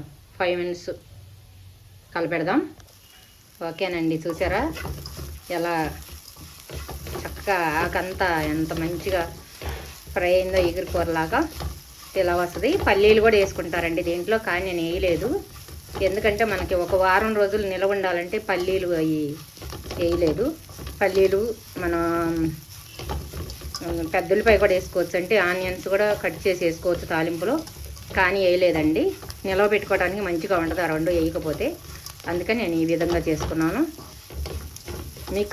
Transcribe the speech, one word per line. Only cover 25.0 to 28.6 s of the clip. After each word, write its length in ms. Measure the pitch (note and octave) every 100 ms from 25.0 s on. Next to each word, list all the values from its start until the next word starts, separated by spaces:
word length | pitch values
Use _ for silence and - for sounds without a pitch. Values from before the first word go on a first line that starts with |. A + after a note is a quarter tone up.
| E3+ F#3
అంటే 140 | F3+ G#3+ F3
ఆనియన్స్ 380 | F3+ F#3 F3+ F#3
కూడా 140 | G3 G#3 G#3
కట్ 140 | F#3 D#3
చేసి 180 | G3+ F3 F3
వేసుకోవచ్చు 400 | D#3+ F3+ E3+ -
తాలింపులో, 420 | E3 E3 E3+ F#3 D#4+ - - - - - G3+
కానీ 200 | F#3 G3
వేయలేదండి. 580 | F#3 F3+